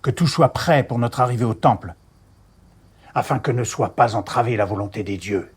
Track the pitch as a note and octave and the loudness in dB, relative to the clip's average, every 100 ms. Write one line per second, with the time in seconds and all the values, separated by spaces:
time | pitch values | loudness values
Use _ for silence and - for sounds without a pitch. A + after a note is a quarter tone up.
0 | - - E3+ - E3 - - D3+ A#2+ A#2+ | -2 0 0 4 2 2 2 2 2 0
1 | A#2 - B2 A#2+ A#2 A2 D3 G#2+ F2 E2 | -2 0 0 2 0 2 2 2 -4 -16
2 | _ _ _ _ _ _ _ _ _ _ | _ _ _ _ _ _ _ _ _ _
3 | - - - C3 - A#2+ A#2 - A#2+ - | -6 -4 -2 -2 0 -2 -2 -2 -4 2
4 | A#2+ G#2+ G2 B2 A#2+ A#2 G2+ G2+ G#2 G2+ | 2 2 -4 -2 0 0 0 -2 -6 -6
5 | G2 G2 F#2 G2+ - | -6 -6 -4 -4 -4